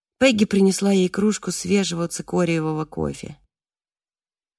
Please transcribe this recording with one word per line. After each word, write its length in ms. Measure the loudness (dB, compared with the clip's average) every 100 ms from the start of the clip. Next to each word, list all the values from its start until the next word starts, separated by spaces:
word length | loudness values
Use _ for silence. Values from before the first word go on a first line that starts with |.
| _ _
Пегги 260 | 2 4
принесла 480 | 2 4 4 4 2
ей 160 | 2 2
кружку 420 | 0 -2 -2 -6
свежего 560 | -8 -2 0 0 -4 -6
цикориевого 760 | -8 -4 -2 0 0 -2 -4
кофе. 520 | -6 -6 -6 -6 -14 -18 _ _ _ _ _ _ _ _ _ _ _